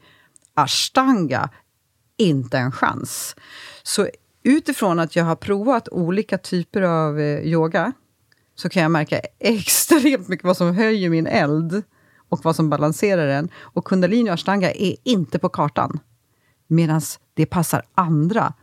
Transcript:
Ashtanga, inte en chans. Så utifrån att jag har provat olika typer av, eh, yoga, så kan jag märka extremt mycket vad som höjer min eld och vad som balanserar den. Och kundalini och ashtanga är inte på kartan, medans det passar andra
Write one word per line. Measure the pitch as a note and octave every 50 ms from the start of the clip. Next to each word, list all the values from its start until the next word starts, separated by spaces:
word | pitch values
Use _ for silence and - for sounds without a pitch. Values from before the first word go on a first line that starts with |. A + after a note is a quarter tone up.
| _ _ _ _ _ _ _ - _ _ -
Ashtanga, | D3+ C#3+ C3 - - - - - C4 C4 C4 B3+ G3+ E3 B2+ C3 G#2+ - C#3 - - _ _ _ _ _ _ _ _ _ _ _
inte | - A3 F3 C#3+ C3+ A#2+ A#2 C#3+
en | C3 B2 C3
chans. | A#2+ - - - - - - - - - - - - - - - - - - - - - -
Så | - - G#2+ F#2+ - - _ _ _ _ _ -
utifrån | A#3 C#4+ D#4 - D#4 C4+ - A#3 A3+ E3+ E3+
att | E3 D3+ -
jag | F3 E3
har | E3 D#3+
provat | - - G3+ G3+ G3 G#3 C4+ C4 A3+ A#3 -
olika | - F3+ E3+ E3 F#3 G#3 A3 - G3
typer | F#3 - - F3+ F3 D#3+ - - G#3
av, | F#3+ F3 E3 D#3+ D#3 D3+ D3 D3+
eh, | D3 D3 D3 -
yoga, | - D#3+ E3+ E3 D#3+ E3 E3+ F3 E3 D3+ - _ _ _ _ _ _ _ _ _ _ _ _
så | - - F3
kan | - F#3+ D#3+
jag | D#3
märka | E3+ D3+ D#3 - E3 - - - _ -
extremt | B3+ - A#3 G3+ - - - - - - E4+ D4+ B3 D4+ C4+ G#3+ F3+
mycket | F#3 F#3 - -
vad | F3+ F3+
som | F3+ F3+ E3+ F3
höjer | G3+ A3 A3 A3 G3+ F#3 E3+
min | E3 E3 D#3+
eld | - - G#3+ D#3 C#3+ D3+ D#3 E3 D#3+ F3+ G#3+ - _ _ _ _ _ _ _ _ -
och | E3+ - -
vad | D#3+ D#3+
som | - D#3+ D3+
balanserar | D3 C#3+ D3 D#3 D#3+ - G#3+ G3+ F#3+ F3 D3+
den. | C#3 C#3 C#3 D#3+ F3 - -
Och | - - - F#3 -
kundalini | - F#3+ F#3+ F3+ F3 G#3+ B3 A#3 G#3
och | E3+
ashtanga | E3 - F#3+ G3 G3+ F#3 D3
är | - - D3+ F3+ - - -
inte | B3+ A#3+ F#3+ D3 - - E3+
på | - F3
kartan, | - F3 D3+ D3 - - - - - D3+ _ _ _ _ _ _ _ _ _ _ _ _ _ -
medans | D#3+ E3 E3 D#3 D#3 D#3+ D3+ - - - _ _ -
det | - D#3
passar | - - F3+ D#3+ - - - - _ -
andra | - F3+ D#3+ D#3+ D3 D3+ F3 A3 A3+ D3 - - _